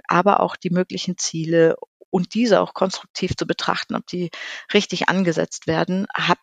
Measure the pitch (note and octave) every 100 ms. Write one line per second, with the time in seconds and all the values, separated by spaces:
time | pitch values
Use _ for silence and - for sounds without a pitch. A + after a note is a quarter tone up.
0 | - E3+ F#3 - F3 - F#3 F3+ F3+ F#3+
1 | - F3+ - E3 D#3+ E3 E3 - - _
2 | - F#3+ F3+ G#3+ A#3+ F#3+ F3+ - F#3+ -
3 | - - F#3+ - - - - - - -
4 | - F3+ E3+ - - - - G#3 - F3+
5 | - F3+ F3+ D#3+ E3+ - - D#3+ E3+ F#3
6 | G3+ - D#3+ F3+